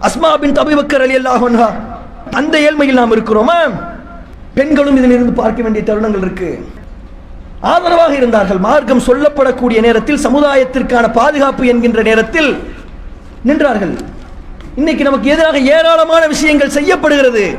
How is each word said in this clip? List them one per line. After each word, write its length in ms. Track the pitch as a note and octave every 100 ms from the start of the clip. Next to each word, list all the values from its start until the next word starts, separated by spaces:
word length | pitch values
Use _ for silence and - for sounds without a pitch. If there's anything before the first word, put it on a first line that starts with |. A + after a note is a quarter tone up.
| G#3+
அஸ்மா 240 | A#3 D#4+ D4+
பின் 120 | C#4+ C#4
அபூ 140 | D4 D4
பக்கர் 240 | D4 C#4
ரலியல்லாஹு 400 | C4 C4 C4 B3+ A#3+
அன்ஹா. 180 | A#3 A3+ F#3 - - - - - -
அந்த 160 | D4 D#4+ D4
ஏழ்மையில் 320 | D4+ C#4+ B3+
நாம் 120 | A#3+ A3+
இருக்கிறோமா? 420 | A3 G#3+ A#3 E4+ D#4 F#3+ - - - - - - - -
பெண்களும் 400 | C#4+ D4 C#4+ C4+
இதிலிருந்து 340 | B3+ B3 A#3+ -
பார்க்க 260 | A3 A3 A3+
வேண்டிய 160 | G#3+ G#3+
தருணங்கள் 360 | G#3 G#3+ G3+ F#3
இருக்கு. 240 | F3 F3 B2 - - - - - - - - - - -
ஆதரவாக 400 | D#4+ F4 E4+ E4 C#4+
இருந்தார்கள். 400 | B3 A3 F#3+ G3 G3
மார்க்கம் 360 | C#4+ B3 B3 A#3+
சொல்லப்படக்கூடிய 720 | B3+ D4 D4 B3+ B3+ B3 A3+ A3+
நேரத்தில், 360 | A3 A3 D4 B3
சமுதாயத்திற்கான 880 | C4+ D4 C#4 B3+ C4+ A#3 A#3+ A3+ A#3
பாதுகாப்பு 480 | B3+ D4+ C4+ C4 B3
என்கின்ற 300 | A#3+ A#3 A3+ G#3+
நேரத்தில் 400 | A3 A3 E4 D4 G3+ - - - - - - - - A3+
நின்றார்கள். 440 | D4+ D4 A3 F#3+ C3 - - - - - - - -
இன்னைக்கு 240 | D4+ D4+ C#4+
நமக்கு 240 | C#4 G#3
எதிராக 260 | D#4 D#4+ C#4+ C4 D#4
ஏராளமான 440 | E4 E4 D#4+ D#4+ D#4+
விஷயங்கள் 420 | D4 D4+ D4 C#4 C#4
செய்யப்படுகிறது. 680 | D4+ F4+ D#4 D4 C4 A#3 G3